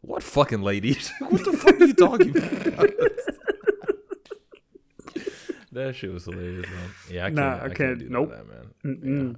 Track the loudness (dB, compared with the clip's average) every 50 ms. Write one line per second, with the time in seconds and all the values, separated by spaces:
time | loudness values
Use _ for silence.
0 | -10 -8 -8 -8 -8 -2 2 2 2 2 0 -2 0 0 -2 0 0 0 0 -2
1 | -4 -12 -10 -10 0 0 0 2 2 0 -2 6 6 6 8 10 8 6 8 6
2 | 6 6 6 4 4 4 4 0 0 0 -6 -2 -4 -4 2 4 4 4 4 2
3 | 0 0 0 -2 -8 -8 -10 -6 -6 -6 -6 0 0 -2 -2 0 -4 -4 -6 -6
4 | -8 _ -16 -16 _ -18 -18 -18 _ _ -20 -20 _ _ _ -20 _ _ _ -20
5 | -20 -14 -12 -10 -10 -10 -12 -10 -12 -12 -12 -14 -14 _ -8 -6 -6 -6 -6 -6
6 | -8 -8 -8 -8 -10 -10 -10 -8 -8 -8 -8 -8 -10 -10 -10 -12 -12 -12 -14 -18
7 | -16 -10 -8 -4 -4 -2 0 0 0 0 -2 -4 -6 -8 -4 -2 -2 -2 -2 -4
8 | -8 -4 -2 -2 -2 -2 -6 -16 -18 -20 -20 -20 -20 -20 -20 _ -8 -8 -8 -6
9 | -4 -4 -2 -2 -2 -4 -6